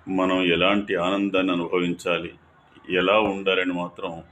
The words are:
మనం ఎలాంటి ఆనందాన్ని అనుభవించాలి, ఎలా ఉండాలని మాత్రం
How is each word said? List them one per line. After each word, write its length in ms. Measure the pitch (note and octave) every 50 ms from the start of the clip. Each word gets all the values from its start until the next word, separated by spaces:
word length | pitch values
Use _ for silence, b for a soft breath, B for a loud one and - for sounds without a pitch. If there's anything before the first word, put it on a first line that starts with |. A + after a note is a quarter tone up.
| -
మనం 340 | - F#2+ F#2 F#2 F#2 F#2 F#2
ఎలాంటి 540 | F#2 F2 E2+ E2 F2+ F#2+ G#2 G#2 G#2 - F#2+
ఆనందాన్ని 580 | F2 E2+ F2+ G2 G2 G2+ G2 F#2 F#2 F#2 F#2 F2+
అనుభవించాలి, 800 | F2 E2+ E2 F#2 F2+ F2+ F2 E2+ - - F#2 E2+ E2 E2 E2+ - - _ _ _ _ _ _ _ - - -
ఎలా 300 | F2+ F2+ F#2 F#2 G2+ A2
ఉండాలని 540 | G#2+ G2+ G2 G2 F#2+ F#2+ F#2 F#2 F2+ F2+ F2
మాత్రం 500 | F2 F2 F2+ - - F#2+ F2+ E2 E2 - -